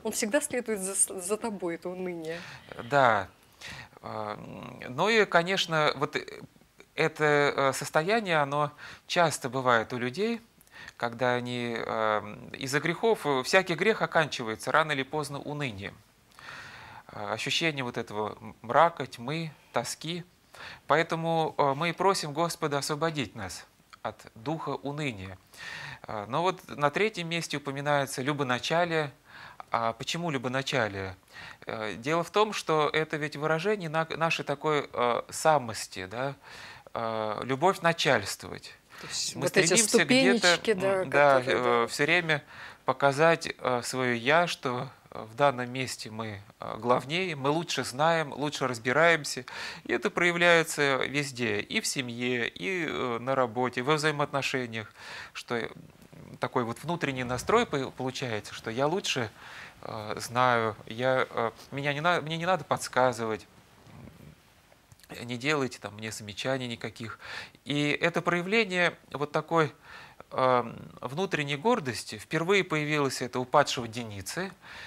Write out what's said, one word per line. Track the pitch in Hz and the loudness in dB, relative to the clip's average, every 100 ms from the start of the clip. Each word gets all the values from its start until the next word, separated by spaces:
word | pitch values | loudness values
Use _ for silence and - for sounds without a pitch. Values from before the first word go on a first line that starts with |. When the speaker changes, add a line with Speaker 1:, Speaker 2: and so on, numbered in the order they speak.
Speaker 1:
он | 226 | -6
всегда | - 220 294 | -2 0 0
следует | - 247 233 208 | 0 -4 -2 -4
за | 185 196 | -2 0
с-, | - 190 | 0 -2
за | 180 208 | -4 -2
тобой, | 233 196 175 165 | -2 -4 -4 -4
это | 180 | -6
уныние. | 185 185 170 160 170 - - - - | -6 -6 -6 -6 -8 -10 -16 -16 -12
Speaker 2:
Да. | 117 143 127 104 95 - _ - - - - - | 0 6 6 4 0 -12 _ -18 -16 -16 -16 -16
А, | 110 110 107 104 | -10 -8 -6 -8
м, | 127 110 101 - - 127 | -10 -14 -14 -14 -10 -2
ну | 196 | 2
и, | 226 196 | 4 6
конечно, | 175 175 190 - 160 151 - | 4 4 0 0 2 2 2
вот, | 151 - | -2 -2
э, | - - - _ _ - - - | -6 -14 -18 _ _ -20 -10 -2
это, | 156 156 151 147 143 120 | 0 2 4 4 4 4
э, | 135 | 2
состояние, | 131 143 156 165 233 196 156 | 0 0 0 2 0 2 2
оно | 139 147 147 - - - - | 2 0 -2 -4 -18 -16 -2
часто | 180 165 - 131 | 4 4 2 -4
бывает | 131 127 117 107 | 0 4 4 4
у | 127 | -2
людей, | 123 139 220 233 - _ _ - - - | -4 -2 -2 -2 -8 _ _ -20 -16 -6
когда | 120 120 127 123 | -4 0 0 2
они, | 123 123 120 113 | -2 -4 -4 -4
эм, | - 113 110 107 101 107 - | -4 0 2 0 -2 -12 -12
из-за | - 135 143 | -8 -2 0
грехов, | 160 165 226 208 147 | 0 0 2 2 2
э, | 135 | 0
всякий | 127 190 180 156 | 4 4 4 0
грех | 208 214 | 2 2
оканчивается | 165 170 147 - 113 110 - | 2 2 2 0 -6 -6 2
рано | 147 156 | 2 2
или | 139 | 0
поздно | 135 151 139 139 | -2 -4 -4 -8
унынием. | - 147 135 98 98 - _ _ _ - - - - - - - - | -8 -6 -6 -6 -10 -12 _ _ _ -20 -16 -16 -16 -18 -18 -18 -16
Э, | 104 104 | -12 -6
ощущение | 110 - - 165 143 | -4 -2 0 0 -2
вот | 123 120 | -6 -6
этого | 113 107 104 - | -6 -4 -4 -6
м-, | 110 - | -16 -12
мрака, | 113 139 170 165 127 | 2 6 6 4 -10
тьмы, | - 120 160 160 139 _ | -8 -8 -6 -6 -12 _
тоски. | 127 117 - 156 175 - _ _ - - - - | -4 -4 -6 -8 -10 -10 _ _ -18 -18 -8 2
Поэтому, | 147 165 165 165 165 156 - | 2 4 0 0 2 0 2
э, | 143 135 | 2 2
мы | 170 | -2
и | |
просим | 165 185 185 156 | 2 2 2 0
Господа | 143 170 - 156 143 | -2 -2 0 -2 0
освободить | 135 147 165 151 123 110 | -2 -2 -2 -2 -6 -6
нас | 92 - - _ _ - | -10 -12 -16 _ _ -12
от | 113 - - 110 | -10 -10 -18 -12
духа | 117 156 147 | -6 -6 -4
уныния. | 135 139 143 147 104 92 92 _ - - - - - - | -6 -6 -6 -6 -6 -10 -14 _ -16 -14 -12 -12 -14 -10
Э, | 110 101 | -8 -6
но | 139 | -2
вот | 180 180 - | -2 -2 -8
на | 120 147 | 0 0
третьем | 170 214 196 170 | 2 -2 -2 -4
месте | 170 160 147 | -4 -4 -6
упоминается | 143 139 143 147 135 - | -6 -4 0 0 0 -4
«любоначалие». | 131 147 131 123 - 165 175 160 143 - _ - - - - | -2 -2 0 -2 0 0 2 0 -2 -6 _ -20 -20 -18 -4
А | 120 117 | -2 -2
почему | 113 135 165 170 | -4 -6 -4 -2
«любоначалие»? | 135 123 131 135 139 107 101 95 92 _ - - - - | -2 -2 -2 0 0 0 -2 -8 -10 _ -18 -18 -16 -10
Э, | 113 107 92 | -6 -6 -6
дело | 117 170 | -2 0
в | 165 | 2
том, | 208 208 | 2 2
что | 202 - 156 143 | 0 0 2 2
это | 156 156 151 | 2 0 -2
ведь | 151 147 | -4 -2
выражение | 156 160 190 214 165 | 0 0 0 -2 -2
на-, | 160 160 - | -2 -2 0
нашей | 165 - 139 | 0 0 -2
такой, | 143 156 147 - | -2 0 0 0
э, | - 120 113 - | 0 0 0 -2
самости, | - 160 151 120 104 - - 92 | 2 4 4 2 -8 -8 -8 -8
да? | 117 135 143 - - - - - | -4 -6 -6 -14 -18 -18 -18 -10
Э, | 120 113 110 107 104 | -6 -2 -2 -2 -2
любовь | 120 131 175 185 | -2 2 2 4
начальствовать. | 170 160 156 120 98 - 92 92 - - _ - | 2 2 4 2 2 -8 -10 -12 -14 -20 _ -16
Speaker 1:
То | - | -10
есть | - - 170 | -6 -6 -2
Speaker 2:
Мы | |
Speaker 1:
вот | 170 196 | 0 4
эти | 165 226 | 6 6
Speaker 2:
стремимся | 214 233 | 6 6
где-то, | 160 254 262 233 180 165 | 8 8 8 6 6 4
Speaker 1:
ступенечки, | - | 4
да, | 196 190 190 170 | 2 2 2 2
Speaker 2:
м, | |
да, | 143 143 135 | 6 8 8
Speaker 1:
которые, | 127 110 | 6 2
да. | 123 120 117 | 4 4 4
Speaker 2:
э, | |
всё | - | 2
время | 147 175 165 147 - - - - - | 2 4 2 0 -2 -16 -16 -8 -2
показать, | 127 139 135 165 160 - - | 4 4 6 6 4 0 -2
э, | 127 123 | 0 0
своё | 117 127 127 120 | -2 -2 0 2
«я», | 120 160 175 | 4 4 4
что, | - 131 123 135 - - | 0 -4 -4 -6 -12 -16
э, | - | -14
в | 110 117 | -8 2
данном | 143 123 123 | 2 2 -4
месте | 127 127 - 110 | -6 -6 -8 -10
мы, | 110 110 101 101 - | -10 -8 -10 -14 -12
э, | - 110 | -10 -2
главнее, | 120 127 127 170 185 143 | 2 2 2 -2 -2 -2
мы | 135 | 2
лучше | 160 170 - 120 | 2 0 -4 -2
знаем, | 123 160 165 147 | 2 4 4 0
лучше | - 147 - 131 | -4 -4 -2 -2
разбираемся. | 117 120 131 170 165 143 - 123 - - - - | -2 0 6 6 6 0 -8 -10 -10 -10 -10 -2
И | |
это | - 220 | 0 0
проявляется | - 175 170 175 170 160 - 143 131 - | 2 2 4 6 6 4 2 2 2 0
везде, | 139 143 123 117 104 | -2 -2 -2 -2 -2
и | - 214 | -2 -2
в | - | -2
семье, | 143 123 120 123 123 117 | -4 -4 -2 -2 0 -2
и, | - 180 185 151 | -4 -4 -2 -2
э, | - 123 113 | -2 -2 -2
на | 123 131 | -2 0
работе, | 123 113 123 123 | 0 0 -2 0
во | 127 156 | 0 0
взаимоотношениях, | 151 147 143 139 127 135 123 113 104 - - - - | 0 0 -2 -2 -2 -4 -4 -8 -10 -14 -16 -14 -14
что, | - - 233 | -12 -6 -4
э, | - - - - - - - 147 | -4 -10 -20 -20 -20 -20 -18 -8
такой | 127 131 117 | -2 0 -2
вот | 117 | -4
внутренний | 143 170 143 131 | -6 -2 -2 -2
настрой | 123 123 - 220 233 | -4 -4 2 2 4
по-, | 143 131 | -2 -4
получается, | - 131 123 127 107 - | -4 -6 -4 -4 -6 -6
что | - 113 | -10 -6
я | 113 147 | 0 0
лучше, | 185 - 135 110 - - - - - | 0 -2 -2 -2 -6 -18 -16 -18 -14
э, | - 110 107 - | -12 -10 -8 -8
знаю, | - 120 127 120 113 104 - | -4 2 4 4 2 -2 -10
я, | 113 131 131 - | -2 2 2 2
э, | 117 113 - - | 0 -2 -4 -12
меня | 135 143 | -6 -4
не | 143 | 0
на-, | 170 165 | 0 0
мне | 147 165 | -2 -4
не | 170 | 0
надо | 185 139 | 0 0
подсказывать, | - - 127 127 117 113 107 - - - - - - - - - - _ _ _ _ _ - - | -4 0 4 4 2 -4 -4 -8 -20 -20 -20 -20 -20 -20 -20 -20 -20 _ _ _ _ _ -20 -18
м, | - 120 | -12 -8
не | 123 | -4
делайте | 135 151 127 - | 0 0 0 -4
там | 104 104 | -12 -10
мне | 110 | -10
замечаний | - 104 98 127 135 123 | -10 -10 -6 -4 -2 -4
никаких. | 117 117 - 113 110 - - - - - | -8 -10 -10 -12 -12 -12 -12 -14 -14 -4
И | 143 147 | 0 0
это | - 170 170 | 2 0 0
проявление | 170 175 180 226 208 180 175 - - | 0 0 0 0 0 2 0 -2 -10
вот | 139 143 | -6 -2
такой, | 160 151 165 147 - - - - - - | -2 2 2 2 0 -20 -20 -20 -20 -8
эм, | - 131 123 117 107 - - | 2 4 4 2 -8 -16 -10
внутренней | 123 143 190 151 143 143 | -8 -4 -2 -2 -2 0
гордости. | 220 240 135 110 - 107 | 2 2 0 -6 -8 -12
Впервые | - 160 165 202 | -4 -2 2 2
появилось | 185 156 147 151 139 - | 2 0 0 2 2 0
это | 123 127 | -4 -4
у | 127 | 4
падшего | 151 139 - 113 | 6 6 2 -4
Деницы, | 113 113 101 95 165 190 165 - - | -6 -8 -8 -8 -6 -8 -10 -18 -16